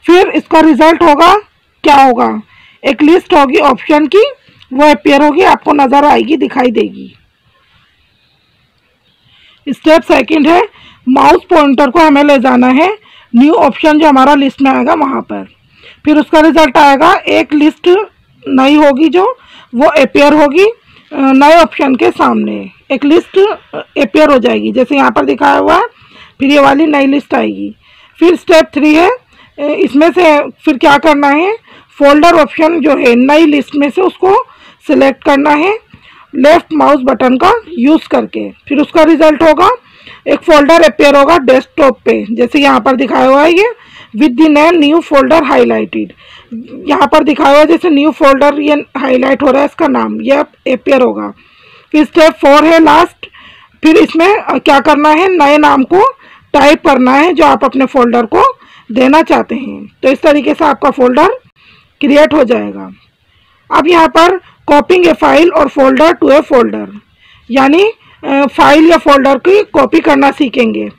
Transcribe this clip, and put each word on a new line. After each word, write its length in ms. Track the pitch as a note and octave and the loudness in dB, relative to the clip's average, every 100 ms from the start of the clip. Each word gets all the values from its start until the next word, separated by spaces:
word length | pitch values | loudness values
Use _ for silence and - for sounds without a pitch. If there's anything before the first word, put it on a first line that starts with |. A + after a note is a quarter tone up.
| - | 2
फिर 220 | F4 F#4 | 2 2
इसका 320 | D#4 - D#4+ | -4 -2 2
रिजल्ट 420 | D#4+ B3 D#4 E4 | 2 2 2 2
होगा, 340 | E4+ C#4+ E4+ G#4 - _ _ _ | 2 2 2 0 -6 _ _ _
क्या 220 | D#4 C#4 | 0 2
होगा, 380 | C4+ A#3 A#3 A3 - _ _ _ | 2 0 -4 -6 -14 _ _ _
एक 180 | - A#3+ | -6 0
लिस्ट 320 | D4+ F4 - | 2 2 0
होगी 240 | D#4+ C4+ D#4 | 0 0 0
ऑप्शन 480 | D4 A#3 - D4+ D4+ | -2 -2 -2 -2 2
की, 180 | G4 C#5 B4+ _ _ _ | 0 0 -6 _ _ _
वो 140 | B3+ D4+ | 0 2
appear 360 | D4 D4+ C#4 | 2 0 0
होगी, 180 | D4 D4 | 0 2
आपको 320 | F#4 C#4+ - | 0 0 -2
नज़र 320 | D4 C4+ C4+ | -2 0 2
आएगी, 320 | D4 A#3+ A3+ D4+ | 2 0 -2 -4
दिखाई 340 | C#4+ C4+ B3+ | -4 -4 -2
देगी। 440 | A3 G3+ G2+ G3 _ _ _ _ _ _ _ _ _ _ _ _ _ _ _ _ _ _ _ _ _ _ _ _ _ - | -2 -6 -8 -20 _ _ _ _ _ _ _ _ _ _ _ _ _ _ _ _ _ _ _ _ _ _ _ _ _ -12
स्टेप 340 | - D#4+ D#4+ | -6 0 0
सेकंड 460 | - C#4 A#3+ D#4 C#4+ | 0 -4 -2 -2 0
है, 200 | F4 A4+ _ - _ - | 0 -2 _ -20 _ -4
माउस 360 | C4+ C4 E4 - | 0 2 0 0
पॉइंटर 400 | E4+ C#4+ C4+ C#4+ | 0 2 0 0
को 80 | E4+ | 2
हमें 260 | D#4 C#4 | 2 2
ले 140 | D4 C#4 | 2 0
जाना 280 | B3+ B3 B3+ | 0 0 2
है 320 | C4 F4+ G#4+ _ _ _ A#3 | 0 0 -4 _ _ _ 0
न्यू 160 | C#4+ | 2
ऑप्शन 460 | F#4 D4+ - D#4+ D4+ | 2 0 0 0 2
जो 100 | D4+ | 2
हमारा 260 | C4+ C4 | 2 2
लिस्ट 280 | D4 C4+ - | 2 -2 -2
में 80 | C4+ | -2
आएगा 240 | B3+ B3 | -2 -2
वहाँ 260 | E4 C4+ A#3+ | -2 -4 -6
पर। 280 | - G#3 - _ _ _ - _ | -10 -14 -14 _ _ _ -20 _
फिर 140 | D4 D4+ | -2 -2
उसका 220 | C4+ D#4 | 0 2
रिजल्ट 380 | D#4 D4+ D4+ A#3+ | 2 2 0 2
आएगा, 360 | C#4+ C4+ E4 | 2 2 0
एक 400 | F#4+ - D4+ D#4+ | 0 -2 -4 -2
लिस्ट 340 | D4+ D4 - F4 F#4 G4+ _ _ _ - | 0 -2 -2 0 0 -2 _ _ _ -4
नई 260 | C4+ C4+ | 0 2
होगी 340 | D4 D4 C4 D#4+ | 2 2 2 0
जो, 300 | E4+ G#4 B4 _ - _ | 0 -2 -6 _ -20 _
वो 120 | A#3 D4 | -2 0
appear 460 | D4+ C4+ D4 C#4+ | 0 -2 2 2
होगी, 320 | D4+ D4 D4+ | 2 0 2
अ, 100 | G#4 A#4 _ _ _ | 0 -2 _ _ _
नए 500 | C#4+ C4+ C4+ C#4+ E4 | -4 0 2 4 4
ऑप्शन 320 | D#4+ - C#4 | 2 -2 -4
के 160 | C4 F4 | -2 -4
सामने 600 | - C4 A3 G#3 G#3 G3 _ _ | -2 -4 -2 -6 -10 -14 _ _
एक 140 | C4+ | -4
लिस्ट, 340 | C#4+ E4+ - F#4+ | 0 0 0 -2
अ, 380 | G4+ F4 _ - | -2 -4 _ -16
appear 540 | - - C#4+ D#4 D4+ | -10 -6 -4 0 2
हो 80 | C4+ | 2
जाएगी, 340 | A#3 A3 G#3+ | 0 -4 -4
जैसे 240 | G#3+ B3+ C#4+ | -4 -2 -2
यहाँ 140 | B3+ | -2
पर 140 | G#3+ | -2
दिखाया 340 | C4+ C4+ C#4+ C#4+ | -4 -2 -2 0
हुआ 160 | D4 | 0
है। 120 | E4+ A#4 _ _ - - _ | -2 -2 _ _ -20 -20 _
फिर 100 | C4+ | 0
ये 100 | C#4+ | 2
वाली 260 | C#4 C#4 D#4+ | 2 0 0
नई 200 | C#4+ C#4 | 0 0
लिस्ट 280 | C#4 - | -2 -4
आएगी। 420 | C4+ G#3+ G3 G3+ - _ _ _ _ | -6 -6 -8 -12 -14 _ _ _ _
फिर 180 | E4 E4+ | 0 0
step 280 | - E4 D#4+ | 0 0 0
three 200 | D4 D4+ | -2 0
है, 160 | D4+ F#4 B4 _ _ _ - | 2 0 -2 _ _ _ -10
अ, 40 | |
इसमें 480 | C#4+ G#4+ E4 C4+ E4 | -6 -4 -2 0 0
से 400 | E4 E4+ D4 C4+ | 2 0 0 -2
फिर 280 | _ - C4+ | _ -6 0
क्या 200 | D#4 C#4+ | 0 2
करना 300 | D#4+ C#4+ C#4+ | 0 0 0
है, 280 | C#4+ F#4 A4+ _ - _ - | 0 -2 -6 _ -20 _ -2
Folder 340 | C#4+ D4 E4+ | 2 4 2
option 480 | E4+ C#4 - D#4+ E4+ | 2 0 -2 -2 -2
जो 100 | C#4 | -2
है 240 | C4+ C4 | 0 0
नई 320 | A#3 C4 D4+ E4 | 0 2 2 2
list 300 | D4 - C#4+ | 0 -4 -4
में 140 | C#4+ | -4
से 120 | - | -2
उसको 440 | F#4 - F#4 G#4+ B4+ _ - _ - | -4 -2 0 0 -2 _ -20 _ -2
select 380 | C4 C4+ C4 | 0 0 0
करना 260 | D#4+ C#4 D4 | -2 0 0
है 280 | D4 F4+ A4 _ - _ - _ | 0 -2 -4 _ -20 _ -20 _
Left 320 | C4+ C#4 E4 - | 0 2 2 0
mouse 280 | D#4 C4+ C#4+ | -2 0 0
button 340 | B3+ B3 B3+ B3+ | -2 -2 -2 0
का 160 | F4+ A#4 G#4+ | 0 -2 -6
यूज़ 400 | E4 C4 D#4 - | -4 0 0 -2
करके। 420 | C4+ G#3 A3 G3+ | -6 -6 -10 -12
फिर 280 | - - C#4+ | -16 -6 -4
उसका 240 | D4 E4+ | -2 0
result 400 | D#4 D4+ D#4 D4+ | 2 2 2 2
होगा, 280 | E4 D4+ F#4 B4 _ _ - - - | 0 2 0 -2 _ _ -20 -14 -6
एक 140 | D4 | -6
फोल्डर 420 | - D4+ C#4+ E4 | 2 2 4 2
appear 340 | D#4 - C#4+ C#4+ | 2 2 2 2
होगा 220 | C#4 E4+ | 2 0
desktop 600 | B3+ C4 - - C#4 - | 2 0 -2 -2 -2 0
पे, 220 | - A3+ G#3 | -4 -4 -6
जैसे 300 | A3+ A#3+ D4+ | -4 -2 0
यहाँ 200 | C#4 C4 | 0 0
पर 160 | A3 B3+ | -2 -4
दिखाया 300 | C4+ C4 C4 | -4 -2 0
हुआ 160 | C4+ | 2
है 100 | D#4 | 2
ये, 200 | F4 A4+ A4+ - - - G#3+ | 0 -2 -6 -20 -20 -16 -2
with 220 | D4 A#3+ | -2 2
the 120 | D#4+ | 2
name 280 | D4 D#4 F4 | 2 2 2
new 240 | C#4+ E4 - | 0 0 0
folder 280 | C#4+ B3+ E4 | -2 2 0
highlighted। 640 | C4+ C4+ A#3 A3+ G#3+ A3+ G3 - - - _ A3+ B3 - - | 0 0 0 -2 -6 -8 -10 -14 -20 -20 _ -18 -18 -14 -6
यहाँ 180 | C#4+ C#4+ | 0 2
पर 180 | D#4 | 2
दिखाया 260 | D4+ D4 D4 | 0 0 2
हुआ 80 | C#4+ | 2
है 80 | D4+ | 2
जैसे 240 | E4 F4+ | -2 -2
new 200 | C#4+ D4+ | 0 -2
folder 500 | - C#4+ C4+ C#4+ C#4+ | 0 0 2 0 0
ये 140 | D4 | -2
हाईलाइट 680 | C#4+ - C4+ C#4 B3+ C4 C4+ | -4 -6 -8 -4 -2 -2 -2
हो 80 | C#4 | -2
रहा 100 | C4 | -2
है, 60 | C#4+ | -4
इसका 220 | - D#4 | -4 -4
नाम 320 | B3 A3 A3 | -2 -6 -8
ये 160 | A3+ C#4+ D4 _ - | -4 -4 -4 _ -6
appear 300 | B3+ - C4+ | -6 -2 0
होगा। 300 | A#3+ G#3 G#3 - _ _ _ - _ | -2 -4 -12 -16 _ _ _ -20 _
फिर 120 | D4+ | -4
step 280 | D4 E4+ D#4 | -2 2 0
four 320 | D#4+ D4 D4 | 2 2 2
है 140 | D#4 E4 | 4 2
last, 480 | D#4 D4+ F4 _ - - - _ _ _ | 4 2 0 _ -20 -20 -20 _ _ _
फिर 140 | D#4 D#4+ | 0 2
इसमें, 400 | D#4 D#4+ F4 G#4 | 0 0 0 -2
अ, 220 | - C4+ | -4 -4
क्या 220 | - C#4 | 0 0
करना 280 | D#4 D4 D4+ | 0 0 2
है, 200 | D#4 F#4+ F4+ | 0 0 0
नए 220 | C#4+ D4+ | 2 2
नाम 240 | D4 C#4+ | 2 0
को 340 | B3+ F4 B4+ - _ - _ | 0 0 0 -2 _ -20 _
type 340 | C#4+ C#4 D#4+ E4 | 0 2 2 0
करना 260 | C4 B3+ | 0 0
है 200 | C4+ E4 | 0 0
जो 120 | D4+ | 0
आप 200 | D4 C4 | 0 0
अपने 220 | C4+ C4 C4+ | -2 -2 -2
folder 400 | C4+ A#3+ A#3+ A3+ | 0 0 0 -2
को 320 | F4+ C5+ B4 _ - _ | 0 -2 -4 _ -20 _
देना 300 | A#3 B3+ D4+ | -2 2 2
चाहते 320 | D#4+ C4+ - | 2 -2 -4
हैं। 320 | A#3 G#3+ G3+ G#3 _ | -8 -10 -14 -18 _
तो 60 | C4 | -4
इस 140 | C#4 | 0
तरीके 320 | D#4+ D4 C#4 | 0 0 -2
से 100 | C#4+ | -4
आपका 260 | D#4 C#4 D4 | -4 -2 -4
folder 380 | - B3 B3+ F4+ B4+ _ _ _ _ _ _ | -2 0 2 0 -2 _ _ _ _ _ _
create 340 | A#3+ C#4+ D4+ | 0 2 2
हो 100 | D4+ | 0
जाएगा। 460 | A#3 A#3 G3+ G3 F#3+ F#3+ _ _ _ _ _ _ _ | -2 -2 -6 -14 -18 -20 _ _ _ _ _ _ _
अब 140 | - D4+ | -6 -2
यहाँ 200 | E4+ D#4+ | 0 0
पर 320 | D#4+ F4 F#4 _ _ - | 0 0 -2 _ _ -2
copying 420 | D4 C#4+ F4+ F4 | -2 0 0 0
a 20 | - | 0
file 340 | D4 C4+ F4 D#4+ | 0 2 0 0
or 120 | D4 D4 | -2 0
folder 360 | C4 C4 D#4+ F4 | 0 2 0 0
to 160 | D4+ C#4 | 0 0
a 20 | - | 2
folder, 340 | C4+ A3+ G#3+ G3+ G#3 _ _ _ _ - | -2 -2 -6 -12 -18 _ _ _ _ -6
यानी, 420 | B3+ C4+ D#4+ G#4 - _ _ | -2 0 2 0 -4 _ _
अ, 220 | D4 C#4 C#4 | -6 -4 -4
file 440 | - C4+ D4 D#4+ | 0 2 4 2
या 60 | E4 | 2
folder 420 | D#4+ C#4 C4+ C4+ | 2 0 2 0
की 240 | F4 G4+ | 0 0
copy 380 | G4+ - E3+ D#4+ | 0 -4 0 -2
करना 300 | D#4 C#4 C#4 | 0 0 0
सीखेंगे। 580 | C#4 C#4 C#4 A3+ G#3 G#3 | -2 -6 -2 -4 -6 -10